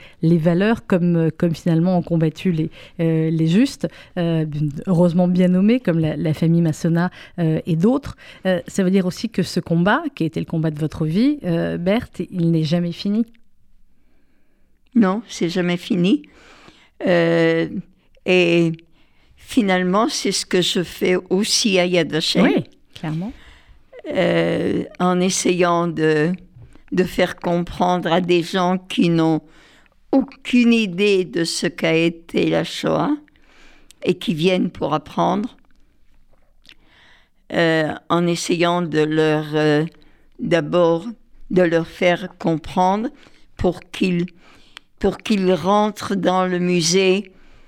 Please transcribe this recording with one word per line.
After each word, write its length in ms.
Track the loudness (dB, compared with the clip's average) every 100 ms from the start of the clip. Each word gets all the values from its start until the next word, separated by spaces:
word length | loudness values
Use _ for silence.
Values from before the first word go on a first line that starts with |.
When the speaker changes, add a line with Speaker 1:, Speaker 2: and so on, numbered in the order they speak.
| -10 -2
Speaker 1:
les 160 | 2 2
valeurs 500 | 2 2 0 0 0
comme, 300 | 0 2 2
euh, 120 | 0 0
comme 160 | -2
finalement 440 | 0 0 2 2 0
ont 40 |
combattu 500 | 0 0 0 -2 -2
les, 180 | -2 -4 -8 -18 -4
euh, 280 | 0 0 0
les 180 | 0 2
justes, 420 | 2 2 -2 -8 -10 -12 -4
euh, 280 | -2 0 -2 -2 -4 -4 -2
heureusement 400 | 2 4 4 2
bien 220 | 4 4
nommés, 320 | 4 4 2
comme 180 | 0 0
la, 160 | 0 -2
la 180 | -2
famille 280 | 0 2 4
Massona, 500 | 2 0 0 0 -2 -6 -16 -4
euh, 200 | -2 -2 -2
et 100 | 0
d'autres. 400 | 2 0 -4 -16 -20 -6 -2
Euh, 160 | -2 -2
ça 160 | -2
veut 80 | 2
dire 140 | 2 0
aussi 240 | -4 -6
que 140 | -4
ce 160 | -2 -4
combat, 420 | -2 0 2 0 -2 -4
qui 80 |
a 40 | -4
été 120 | -4
le 60 | -6
combat 260 | -2 -2
de 80 | -4
votre 260 | -6 -4 -2
vie, 340 | 0 0 0
euh, 340 | -2 -2 -2 -2
Berthe, 440 | -2 -2 -4 -12 -8
il 200 | -2 0
n'est 120 | 0
jamais 300 | 0 -2 -2
fini. 320 | -6 -4 -2 -4 -8 -20 -20 -20 -20 -20 -20 _ _ _ _ _ _ _ _ _ 2
Speaker 2:
Non, 240 | 2 0 -6
c'est 220 | -6 -4
jamais 260 | -2 -2 -4
fini. 460 | -2 0 2 0 -4 -20 -20 -20 -20 _ _ _ 0
Euh, 600 | 2 2 2 2 0 -2 -8 -12 _ _ _ 0
et 460 | 2 2 2 0 -2 _ _ _ _ _ _
finalement, 720 | -2 0 2 0 2 0 0
c'est 240 | -2 -4
ce 140 | -4 -2
que 160 | 0
je 220 | 0 -2
fais 340 | -4 -4 -2 -2 0
aussi 480 | -2 0 0 0 0
à 60 | 2
Yad 240 | 0 0
Vashem. 320 | -2 -2 2 2
Speaker 1:
Oui, 180 | 2 -4 -16 _
clairement. 400 | -12 -8 -6 -8 -12 -20 -20 -20 -20 _ -16 -6
Speaker 2:
Euh, 800 | -2 0 0 0 -2 -2 -4 -6 -2
en 200 | 0 2
essayant 720 | 0 0 -2 2 2 2 0
de, 420 | 0 0 2 0 -2 -10 -20 -20 -20 -4
de 100 | -2
faire 320 | -2 0 -2 -2
comprendre 760 | -2 -2 -4 -2 0 0 0
à 120 | 0
des 200 | 2 0
gens 360 | 2 -2 0 -2
qui 320 | -2 0 2
n'ont 320 | 4 2 0 -4 -20 -20 -20 _ _ _
aucune 580 | 0 0 -10 0 4 4
idée 540 | 4 0 0 2 2 0
de 180 | -4
ce 240 | -4 -2 -4
qu'a 260 | -2 0
été 560 | 2 2 -2 -6 -2 0
la 140 | 0
Shoah 540 | -2 -6 -2 -2 -2 -4 -6 _ _ -20 -20 -20 -20 -6
et 160 | -4 -2
qui 160 | -4
viennent 360 | 0 0 0 -2
pour 240 | -4 -4
apprendre, 640 | -4 -6 -2 -2 -2 -6 -12 _ -20 _ _ -20 -20 _ _ _ _ -20 -20 _ _ _ _ _ _ _
euh, 420 | 0 2 2 -2 -6 -2
en 180 | 0 0
essayant 540 | -2 -2 0 0 0
de 180 | -2 0
leur, 460 | 0 2 2 0 -2 0
euh, 300 | 2 2 0 -8 -20 _ _ -10
d'abord, 680 | -2 0 2 2 2 0 -4 -14 _ -20 -2
de 120 | 2
leur 240 | 2 2 -2
faire 420 | -2 0 0 -6 -6
comprendre 720 | -4 -4 -4 0 0 0 -4 -10 -20 -20 -20 -4
pour 240 | -2 -2 -12
qu'ils, 340 | -4 -2 0 -4 -10 -20 -20 -20 -20 _ _
pour 180 | -4 -4
qu'ils 360 | -2 0 2
rentrent 640 | 0 2 2 0 -4 -6 -2
dans 320 | 0 0 0
le 100 | -2
musée 720 | 0 0 2 2 4 2 -2 -18 -20 -20